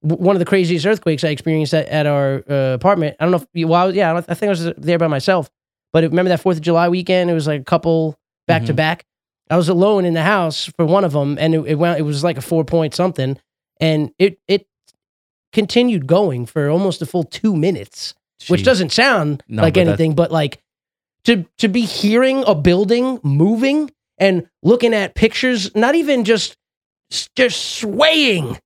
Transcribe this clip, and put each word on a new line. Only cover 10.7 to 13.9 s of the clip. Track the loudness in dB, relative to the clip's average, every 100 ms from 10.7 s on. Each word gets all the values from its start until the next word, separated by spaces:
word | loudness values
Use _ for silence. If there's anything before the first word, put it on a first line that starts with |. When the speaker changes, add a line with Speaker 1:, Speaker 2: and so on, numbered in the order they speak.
| -2
Speaker 1:
for | 2
one | 2
of | 2 0
'em, | -2 0
and | 0
it, | 0 -2
it | -2
went, | 0 0
it |
was, | -2 -2
like, | -2 -4
a |
four | -4 -2
point | 0 0 -2 -2
something, | -2 -2 -4 -4 _ _ _ _
and | 0